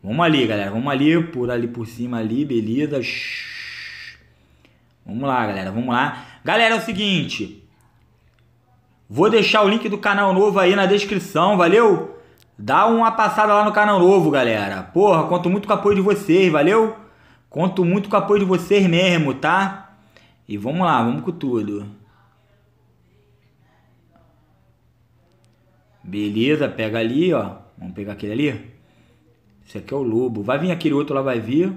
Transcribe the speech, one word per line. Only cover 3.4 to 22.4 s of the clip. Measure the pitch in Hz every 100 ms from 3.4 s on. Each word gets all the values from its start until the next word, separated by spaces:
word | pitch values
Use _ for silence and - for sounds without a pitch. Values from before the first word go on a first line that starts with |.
| - - - - - - - - _ _ _ _ _ _ _ _ -
Vamos | 104 139
lá, | 127 110
galera. | 98 95
Vamos | 104 123
lá. | 120 139 - - -
Galera, | - 208 226
é | 226
o |
seguinte. | 233 190 208 180 - - 98 - - _ _ _ _ _ _ _ _ _ _ _ _ _ _
Vou | 110 202
deixar | 220 196 220
o | 202
link | 220 220
do | 202
canal | 208 202 202
novo | 185 208 190
aí | 180 202
na |
descrição, | 185 202 202 202 - 151 180 208
valeu? | 170 202 226 170 - - - _ _ -
Dá | 104 147
uma | 214 226 226
passada | 226 214 180 214
lá | 208
no | 208
canal | 208 208 196
novo, | 175 196 160
galera. | 143 120 110 101 95
Porra, | 92 170 208 165 151
conto | 175 175
muito | 196 196
com |
o | 202
apoio | 196 196
de |
vocês, | 190 196 - 170 185
valeu? | 156 151 220 220 220 - _ _ _ _
Conto | - 185 185
muito | 170 196 196
com | 208
o |
apoio | 196 202
de | 190
vocês | 180 175 202 190
mesmo, | 165 185 170 147
tá? | 127 147 180 196 190 - _ _ _ _ _ -
E | 104
vamos | 107 160
lá, | 180 139
vamos | 117 143
com | 185
tudo. | 165 139 117 104 101 101 - _ _ _ _